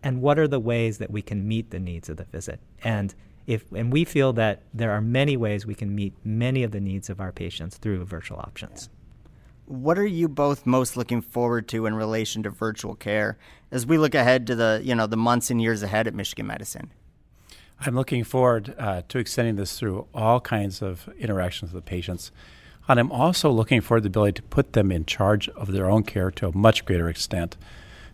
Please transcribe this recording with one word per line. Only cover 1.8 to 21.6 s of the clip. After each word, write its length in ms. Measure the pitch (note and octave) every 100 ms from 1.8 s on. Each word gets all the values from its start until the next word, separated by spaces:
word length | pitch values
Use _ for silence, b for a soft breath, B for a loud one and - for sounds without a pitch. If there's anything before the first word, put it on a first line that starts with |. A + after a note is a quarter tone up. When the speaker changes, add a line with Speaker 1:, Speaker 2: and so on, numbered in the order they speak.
| F2+ E2+ -
Speaker 1:
of 80 | D#2
the 60 | E2
visit? 360 | D#2+ - D2 - -
And 320 | A2+ A2 G2 - b b -
if, 240 | A2+ -
and 180 | F#2+ A2+
we 140 | C#3+ E3
feel 260 | D3+ C3+
that 300 | A#2 A2 G2 -
there 180 | A2 A#2
are 100 | G#2
many 340 | A2 B2+ C#3+ C3+
ways 300 | A2+ G#2 G#2
we 100 | G2+
can 180 | G#2
meet 200 | G2+ G2+ -
many 400 | G#2+ A2 A#2+ C3
of 80 | A#2
the 80 | G#2+
needs 300 | G2 F#2+ -
of 100 | G2
our 140 | F#2+
patients 420 | - F2+ - E2 -
through 300 | A2 F#2+ F2+
virtual 340 | E2 - -
options. 480 | - - - - -
Speaker 2:
Yeah. 100 | - - - b b b b -
What 320 | C3+ C#3 F3
are 80 | G#3
you 220 | E3+ E3+
both 360 | C#3 C#3+ C#3+ -
most 300 | B2+ B2+ -
looking 260 | A#2+ A#2+
forward 460 | - A#2+ A#2+ A#2 A2
to 160 | A#2 A2
in 80 | A2
relation 480 | A2 A2 G#2+ A2
to 60 | G#2
virtual 460 | G2+ A2 G#2+ A2 A2
care 420 | - G#2+ G#2 G#2+ b b b
as 140 | B2+ A#2+
we 120 | D#3+
look 180 | D3+ D3
ahead 320 | B2 B2+ A2+
to 80 | A#2+
the, 240 | A2+ A2
you 120 | B2+ A#2
know, 120 | G#2+
the 100 | A2
months 320 | A#2 A#2+ -
and 100 | A#2+
years 220 | A2+ A2
ahead 240 | G2+ G#2+ A2+
at 60 |
Michigan 340 | G#2 F#2+ - G#2
Medicine? 440 | G#2+ G#2+ - - - - _ _ _ b b b _ C#3
Speaker 3:
I'm 100 | B2
looking 280 | C3 B2
forward, 500 | A2 B2+ B2+ A#2 G#2 -
uh, 240 | A2 F2+ -
to 100 | C3
extending 360 | A#2 - A#2 G2+
this 200 | G2 -
through 300 | A2 F#2+ -
all 260 | - A2 B2
kinds 420 | - A2 G2+ F#2
of 280 | G2 F2+ - -
interactions 540 | G#2+ G2 F2+ -